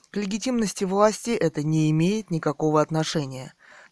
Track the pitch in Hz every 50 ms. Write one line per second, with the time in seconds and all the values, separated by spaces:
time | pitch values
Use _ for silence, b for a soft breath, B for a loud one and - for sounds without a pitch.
0 | b b - 196 208 190 214 220 - 254 254 240 220 185 - - 202 185 190 196
1 | 208 214 208 - - 233 240 - - 165 - - 147 151 156 156 156 156 156 156
2 | 160 180 208 220 208 - 175 160 160 156 147 - - 156 151 156 151 - 156 156
3 | 160 - - 165 147 135 131 127 131 - - B B B B B B B